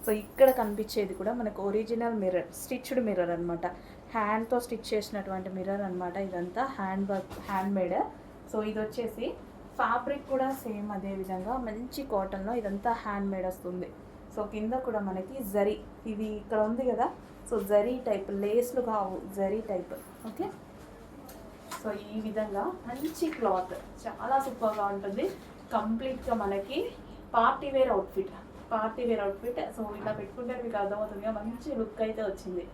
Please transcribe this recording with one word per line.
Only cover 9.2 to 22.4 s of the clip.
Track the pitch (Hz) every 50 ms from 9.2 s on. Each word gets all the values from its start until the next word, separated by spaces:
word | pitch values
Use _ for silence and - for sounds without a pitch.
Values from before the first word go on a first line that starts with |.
| 240 349 - - - - - - - - - -
ఫ్యాబ్రిక్ | 240 220 233 247 - 294 285 277 - -
కూడా | 269 262 262 269 269 262 -
సేమ్ | 233 214 208 208 208 208
అదే | 190 185 196 196 190
విధంగా | 190 185 185 185 185 208 247 262 247 220
మంచి | 208 220 247 254 - 294 262 269
కాటన్‌లో | 220 196 190 190 - 190 190 208 240 240
ఇదంతా | 208 196 196 202 202 240 233 226 -
హ్యాండ్ | 220 202 202 196 196
మేడ్ | 196 190 185 185
వస్తుంది. | 185 - - 180 180 180 175 - - - - - - - - - -
So | 220 214 202 208
కింద | 214 214 220 247 262 254 254
కూడా | 220 214 202 190
మనకి | 185 185 185 - 262 269 233 196 190
జరీ, | 208 202 208 214 - - - - - - 226
ఇది | 214 202 220 214 214 208
ఇక్కడ | 202 - 226 214 214 214
ఉంది | 233 233 262 254
కదా, | 226 214 247 349 - - - - - - - -
so | 240 214 196 196
జరీ | 208 208 208 240 254 254 -
టైప్, | 240 208 190 196 - 202 196 202
లేస్లు | 208 214 240 247 247 - 262 240 226
కావు, | 220 214 196 190 190 - - 196 190 202
జరీ | 196 190 208 220 214 208
టైప్. | 196 180 175 - - - - - - - - 226
ఓకే, | 202 - 359 392 - - - - - - - - - - - - - - - - - - - - - - - - - -
so | - 220 202 202 214 208
ఈ | 214 220 214 214
విధంగా | 196 214